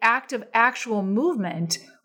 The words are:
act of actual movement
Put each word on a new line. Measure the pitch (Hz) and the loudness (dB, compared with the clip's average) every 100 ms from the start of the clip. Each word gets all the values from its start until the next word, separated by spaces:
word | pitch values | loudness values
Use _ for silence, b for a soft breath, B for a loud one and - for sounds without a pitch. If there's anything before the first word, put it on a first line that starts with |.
act | 226 247 - | 2 2 -2
of | 240 - | -10 -2
actual | 226 240 247 240 208 | 2 2 2 -4 -2
movement | 190 208 339 269 180 165 165 - B B | 0 0 0 0 -4 -4 -4 -6 B B